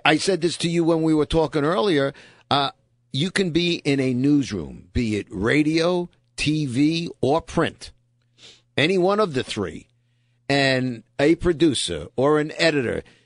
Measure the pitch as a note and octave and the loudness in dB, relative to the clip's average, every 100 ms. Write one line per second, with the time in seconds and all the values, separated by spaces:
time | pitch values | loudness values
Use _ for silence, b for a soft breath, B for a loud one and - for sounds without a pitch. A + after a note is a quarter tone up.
0 | D3 D3+ - F3+ E3 - E3+ E3+ E3 E3 | 4 2 2 0 -2 -2 -2 0 2 2
1 | D#3+ D#3 C#3+ D#3+ D#3 D#3 C#3+ G3 G#3+ D3+ | 2 2 2 0 0 0 0 0 2 2
2 | C#3 B B B _ C#3 C#3 - _ _ | 0 B B B _ 0 0 -6 _ _
3 | _ C3 F3+ - F#3 D#3 F3 E3+ D3+ C#3 | _ -4 -2 -2 0 0 0 -2 0 0
4 | C3 B2 C#3 D3 B2+ F#2+ C#2 A#1+ - - | 0 0 2 2 0 -6 -8 -14 -8 -4
5 | A#2 G#2 G2 F#2 A2 C#3+ D3+ D#3+ E3 F3+ | -2 -4 -6 -4 0 2 2 0 0 -2
6 | F3 _ _ - D3+ D#3 D3 A#2 D3+ E3 | -6 _ _ -6 -2 -2 -2 0 0 0
7 | E3+ - B2 D#3+ - E3+ B2 - - - | -6 -4 0 0 -2 -2 -2 -4 -18 -20
8 | _ _ _ B B B _ - D3 F#3+ | _ _ _ B B B _ 0 2 2
9 | F3+ G3+ G#3 C3 A2 - F2+ D2+ - _ | 2 2 0 -2 -4 -6 -6 -8 -18 _
10 | _ _ _ _ - C#3 C3+ C3 B2+ A#2 | _ _ _ _ -2 2 2 2 -2 -6
11 | - - D3 E3 F3 D3+ D#3+ A#2 - E2 | -10 0 2 2 0 2 2 2 -4 -6
12 | D#2 - C#3 D3+ D3+ D3+ E3 D3 A2 E2+ | -6 0 2 2 -2 0 0 0 -2 -6
13 | b b | b b